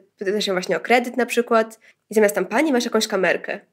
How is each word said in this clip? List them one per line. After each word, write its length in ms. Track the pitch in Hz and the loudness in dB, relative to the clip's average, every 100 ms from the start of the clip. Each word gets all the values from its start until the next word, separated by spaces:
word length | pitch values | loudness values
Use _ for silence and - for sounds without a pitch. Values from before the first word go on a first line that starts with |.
| _ - | _ -10
pyta 220 | 196 208 | -4 -2
się 120 | 202 | -2
właśnie 240 | 185 185 170 | -2 -2 -4
o 40 | |
kredyt 360 | - 240 247 247 | 2 2 2 -4
na 100 | 233 | -2
przykład, 540 | - 240 226 220 - _ _ - | -2 2 2 0 -6 _ _ -4
i 40 | |
zamiast 200 | 208 202 | 2 2
tam 120 | 196 190 | 2 -2
pani 260 | 220 311 | 0 2
masz 120 | 247 | 0
jakąś 240 | 240 220 220 | 0 -2 -2
kamerkę 520 | 196 180 - - 202 _ | 0 0 0 -4 -10 _